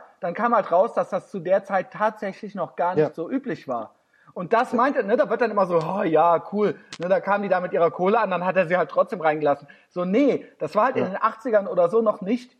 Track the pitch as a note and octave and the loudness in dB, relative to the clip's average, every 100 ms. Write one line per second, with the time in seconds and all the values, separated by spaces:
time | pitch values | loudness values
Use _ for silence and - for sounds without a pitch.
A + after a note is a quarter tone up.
0 | - _ F3+ F3 A#3 A#3 - E3+ A3+ A3+ | -18 _ -8 -4 0 0 2 2 2 0
1 | F3+ F#3+ - G3+ E3 G3 G3 G3 F#3 E3 | -4 -6 -8 -8 0 0 0 -4 -4 -4
2 | G#3+ G#3+ G3+ F#3+ G#3 G3 D#3+ - F3 F#3 | -4 -4 -10 -10 -12 -8 -8 -4 -2 2
3 | D3 - E3 - B3 E3 - A#2 A2 _ | 0 -2 -6 -6 -6 -10 -8 -8 -8 _
4 | _ _ _ - E3+ A3+ B3+ A#3 C4 C#4+ | _ _ _ -10 -2 0 0 0 0 0
5 | G3 A3 F3+ A3 A#3+ G#3 F#3 F3 D#3+ F#3 | 0 0 0 0 -2 0 2 0 0 -2
6 | G#3 D3+ E3+ D#3+ - G3+ G#3 C#3+ - - | 0 4 4 2 0 -2 -2 -2 -12 -8
7 | F3 F#3 G3 G3+ G3+ F#3 F3+ D3 E3 E3 | -2 0 0 -2 0 -2 0 2 2 2
8 | F3+ A3+ G#3 F3+ F3+ F#3 E3+ F3+ E3 - | 2 2 2 0 0 2 2 2 2 0
9 | F#3 F#3 D#3 D3+ D3 C#3+ - - _ F3 | 0 0 0 2 2 0 -4 -20 _ -6
10 | F3+ G#3 C#4+ E3+ - - D3 G3+ B3 B3+ | 0 2 4 2 -4 -10 -4 0 0 0
11 | F#3 G3 A3 A3 C4+ G#3+ G3 F3 F3 A3 | -4 -2 -4 -4 0 0 0 0 2 2
12 | A3 G#3 F#3 A#3+ - _ | 0 -2 -2 -6 -6 _